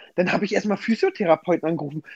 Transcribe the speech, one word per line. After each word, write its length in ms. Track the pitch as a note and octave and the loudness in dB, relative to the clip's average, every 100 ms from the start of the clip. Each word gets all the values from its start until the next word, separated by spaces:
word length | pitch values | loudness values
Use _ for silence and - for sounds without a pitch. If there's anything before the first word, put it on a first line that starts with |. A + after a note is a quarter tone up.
| - - | -6 -2
dann 160 | F3+ | 0
hab 100 | - | 0
ich 120 | G3+ | 0
erstmal 220 | G3+ G#3+ F#3+ | -2 -2 -2
Physiotherapeuten 920 | - A3+ F#3 - F3 D#3 - E3+ D#3 | -2 0 0 0 2 2 2 0 0
angerufen. 340 | D#3+ D3 D#3 - | -4 -4 -10 -12